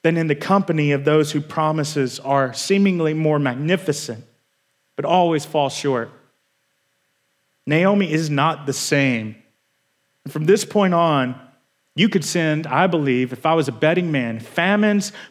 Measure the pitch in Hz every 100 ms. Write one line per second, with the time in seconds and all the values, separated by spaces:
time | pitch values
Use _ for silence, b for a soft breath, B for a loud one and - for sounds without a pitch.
0 | 165 165 160 147 - 196 185 160 147 143
1 | 143 156 151 151 151 165 156 156 147 147
2 | 127 - 135 139 131 - - 196 196 175
3 | 156 156 156 147 139 123 151 185 170 143
4 | - 113 - _ _ _ _ _ _ -
5 | 147 180 170 156 151 156 139 - 143 123
6 | 117 - _ _ _ _ _ _ _ _
7 | _ _ _ _ _ _ 139 156 190 202
8 | 175 156 151 143 156 151 139 131 - 147
9 | 135 117 107 - _ _ _ _ _ _
10 | _ _ 143 156 156 208 - 208 190 170
11 | 170 143 127 127 - _ _ _ _ -
12 | 226 190 - 180 160 151 156 135 185 170
13 | 143 123 127 127 160 165 131 110 156 175
14 | 170 143 117 113 - - 180 208 214 202
15 | - B B